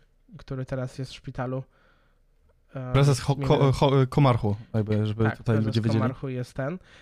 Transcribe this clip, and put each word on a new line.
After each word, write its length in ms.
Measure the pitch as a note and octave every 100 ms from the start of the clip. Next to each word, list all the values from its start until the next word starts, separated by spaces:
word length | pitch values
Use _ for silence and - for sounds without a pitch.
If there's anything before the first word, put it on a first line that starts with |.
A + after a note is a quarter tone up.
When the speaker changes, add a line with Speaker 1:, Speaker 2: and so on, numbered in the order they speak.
| _ _ _ F3+
Speaker 1:
który 260 | - C3
teraz 340 | B2+ C3 B2+ -
jest 120 | C3
w 40 |
szpitalu. 480 | - - C3 B2+ C3 C3+ _ _ _ _ _ _ _ _ _ _
E, 180 | C3+ B2+
Speaker 2:
Prezes 280 | B2+ C#3+ B2+
ho-, 160 | - C3+
ko-, 200 | C#3 D3+
Speaker 1:
miejmy 160 | C#3
Speaker 2:
ho-, 340 | B2 C#3+ C3+ C3
Komarchu, 480 | - C#3 A2+ G#2+ G#2 -
jakby, 320 | A2 G#2 G#2+ G#2+
żeby 180 | A2
Speaker 1:
Tak, 120 | A2 -
Speaker 2:
tutaj 160 | -
Speaker 1:
prezes 120 | A2 A2
Speaker 2:
ludzie 140 | A2+
wiedzieli. 200 | A2 A2
Speaker 1:
Komarchu 280 | A2+ - C3+
jest 260 | B2+ B2
ten, 240 | - C3+ F#3 - -